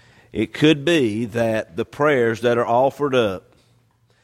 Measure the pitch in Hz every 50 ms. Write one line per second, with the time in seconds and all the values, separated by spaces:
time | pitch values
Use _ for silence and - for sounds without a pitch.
0 | _ _ _ _ _ _ - - - - - - 147 151 160 143 139 165 170 160
1 | 127 107 101 110 123 107 92 117 117 113 110 110 - - - 98 110 - - -
2 | 147 151 147 127 117 113 113 98 113 123 120 117 107 - 117 123 131 139 - -
3 | 147 143 131 127 113 101 92 92 _ _ _ _ _ _ _ _ _ _ _ _
4 | _ _ _ _